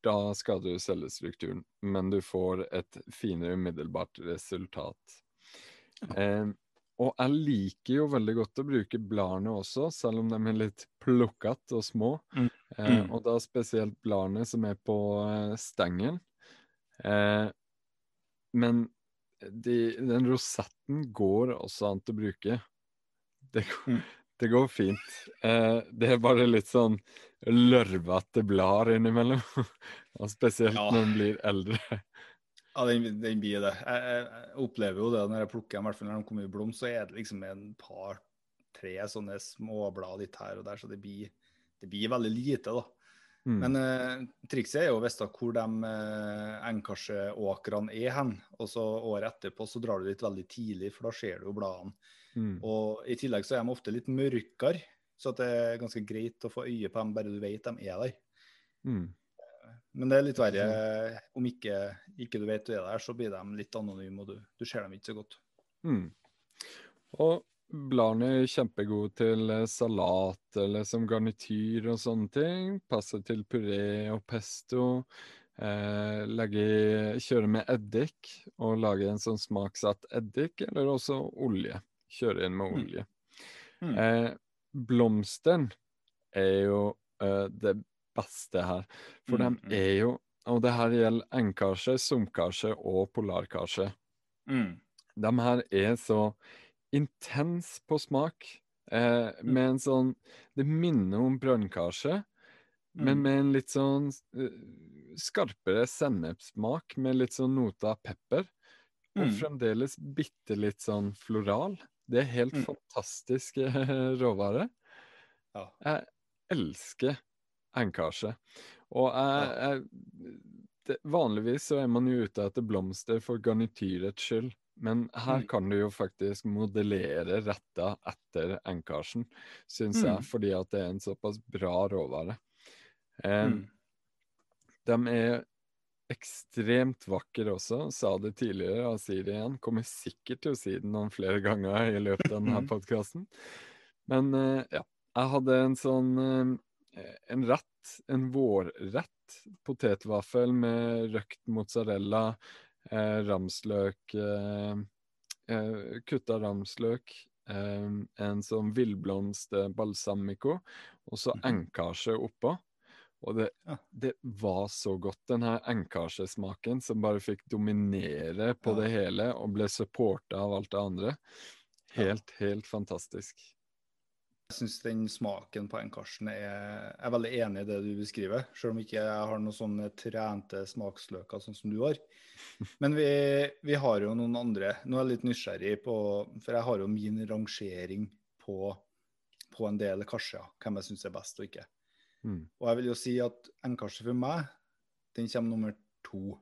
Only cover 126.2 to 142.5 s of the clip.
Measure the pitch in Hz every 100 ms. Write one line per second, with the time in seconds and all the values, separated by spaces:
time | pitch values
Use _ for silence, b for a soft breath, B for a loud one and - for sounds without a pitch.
126.2 | 98 101 110 104 107 104 104 98 92 76
127.2 | 87 98 104 101 _ - 92 104 - -
128.2 | _ 85 85 98 - 90 - 73 82 120
129.2 | 117 B B B B - 107 226 214 98
130.2 | - 117 101 92 92 101 90 95 - 95
131.2 | 107 107 - 95 92 90 98 95 69 69
132.2 | 85 113 _ b b b b b _ -
133.2 | 98 104 107 104 98 _ _ _ _ _
134.2 | _ _ _ _ _ _ - 117 120 120
135.2 | 117 120 - _ _ _ _ _ _ 131
136.2 | - - - - 110 123 131 127 - 92
137.2 | - - 107 92 - 120 156 - 107 98
138.2 | 107 107 117 95 90 107 123 110 - 95
139.2 | 98 104 113 135 - 113 120 - - -
140.2 | - 123 160 135 98 95 104 107 104 -
141.2 | 92 104 101 104 95 104 113 104 101 95
142.2 | - 104 107